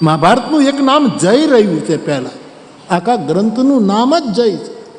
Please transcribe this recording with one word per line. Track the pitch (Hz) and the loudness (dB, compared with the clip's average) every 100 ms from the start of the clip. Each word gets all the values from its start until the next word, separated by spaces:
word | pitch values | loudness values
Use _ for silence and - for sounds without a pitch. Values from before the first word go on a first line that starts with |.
મહાભારતનું | 160 156 160 240 247 311 | 0 2 2 2 0 0
એક | 269 277 | 0 0
નામ | 269 285 277 143 | 0 2 0 0
જય | 170 233 320 | 2 2 4
રહ્યું | 254 208 160 | 2 2 -2
છે | 147 151 156 | -4 -4 -4
પહેલાં, | 143 127 - - - - - - | -6 -6 -12 -20 -20 -20 -20 -6
આખા | 180 180 240 | -4 -2 -2
ગ્રંથનું | 143 165 220 220 269 277 196 | -2 -2 -2 0 0 2 2
નામ | 202 247 330 | 0 0 0
જ | |
જય | 285 196 233 | 0 -2 -2
છે. | 165 - - - | -2 -8 -18 -20